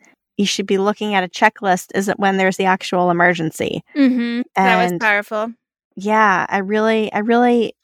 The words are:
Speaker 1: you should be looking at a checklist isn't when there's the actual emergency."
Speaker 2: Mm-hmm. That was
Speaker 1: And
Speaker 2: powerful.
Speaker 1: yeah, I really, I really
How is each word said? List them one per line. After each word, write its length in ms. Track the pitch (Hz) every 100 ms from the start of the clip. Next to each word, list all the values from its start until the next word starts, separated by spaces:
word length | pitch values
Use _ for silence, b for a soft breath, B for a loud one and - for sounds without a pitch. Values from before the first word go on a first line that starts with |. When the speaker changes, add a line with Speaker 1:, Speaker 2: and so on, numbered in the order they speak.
| b b _ -
Speaker 1:
you 100 | 202
should 220 | - 196
be 100 | 196
looking 380 | 196 208 214 196
at 80 |
a 60 | 180
checklist 640 | - 220 - 196 180 - 190
isn't 240 | 196 -
when 160 | 202 190
there's 220 | 185 190
the 80 | 190
actual 460 | 190 - 180 180
emergency." 720 | 170 175 170 160 - - - - 294
Speaker 2:
Mm-hmm. 460 | 262 254 233 233 247 -
That 280 | 190 185
was 80 | 180
Speaker 1:
And 80 | 175
Speaker 2:
powerful. 540 | 220 202 208 214 226 233 _ _ _ -
Speaker 1:
yeah, 500 | 202 214 208 180 -
I 80 | 196
really, 560 | 190 214 220 220 214
I 60 | 208
really 560 | 214 233 247 240 214 -